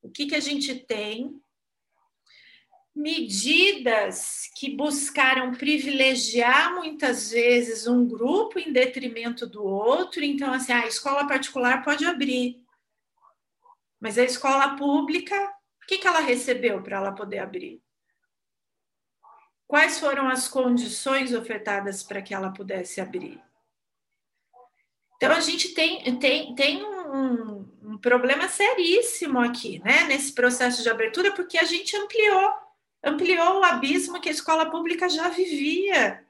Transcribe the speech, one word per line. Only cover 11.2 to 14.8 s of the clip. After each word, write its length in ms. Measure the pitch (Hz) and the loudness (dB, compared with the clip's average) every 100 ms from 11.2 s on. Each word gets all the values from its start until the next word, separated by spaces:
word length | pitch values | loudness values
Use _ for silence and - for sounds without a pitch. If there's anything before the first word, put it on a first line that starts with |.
| 285 | 0
particular 560 | 269 269 269 247 254 | -2 -2 -2 0 0
pode 220 | 262 294 330 | 0 0 0
abrir, 600 | 349 285 254 247 247 _ _ _ _ _ _ _ _ _ _ _ _ _ _ | 0 -2 0 -2 -4 _ _ _ _ _ _ _ _ _ _ _ _ _ _
mas 180 | 220 214 | -6 2
a 60 | |
escola 520 | 254 - 277 277 277 | 2 2 2 4 2
pública, 600 | 285 | 2